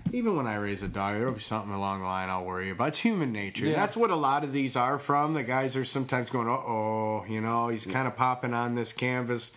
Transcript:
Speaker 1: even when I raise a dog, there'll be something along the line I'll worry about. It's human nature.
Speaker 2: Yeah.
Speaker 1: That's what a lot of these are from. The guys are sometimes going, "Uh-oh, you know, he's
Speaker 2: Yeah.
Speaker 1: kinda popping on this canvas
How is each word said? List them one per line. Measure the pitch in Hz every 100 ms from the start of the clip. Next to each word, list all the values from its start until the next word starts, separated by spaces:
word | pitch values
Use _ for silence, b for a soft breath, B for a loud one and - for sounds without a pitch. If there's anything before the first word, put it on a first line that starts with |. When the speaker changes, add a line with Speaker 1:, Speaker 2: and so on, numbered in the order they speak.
| -
Speaker 1:
even | 247 226 170
when | 120
I | 104
raise | 101 98
a | 95
dog, | 92 98 104
there'll | 127
be | 113
something | - 110 101
along | 98 98 98
the | 92
line | 95 92
I'll | 92
worry | 90 92 95
about. | 92 135
It's | 151
human | 233 208 139
nature. | 107 98 -
Speaker 2:
Yeah. | 156 156
Speaker 1:
That's | 208 220
what | 226
a | 170
lot | 139 143
of | 143
these | 139 135 135
are | 123 143
from. | 139 143 151
The | 160
guys | 117 131 131
are | 131 123
sometimes | 139 131 127 120
going, | 127 117
"Uh-oh, | 131 120 110 107 110 110 107 98
you | 110
know, | 113 117 117
he's | 113 95
Speaker 2:
Yeah. |
Speaker 1:
kinda | 127 131
popping | 123 127 127 127
on | 120 120
this | 120 110
canvas | - 127 127 123 120 -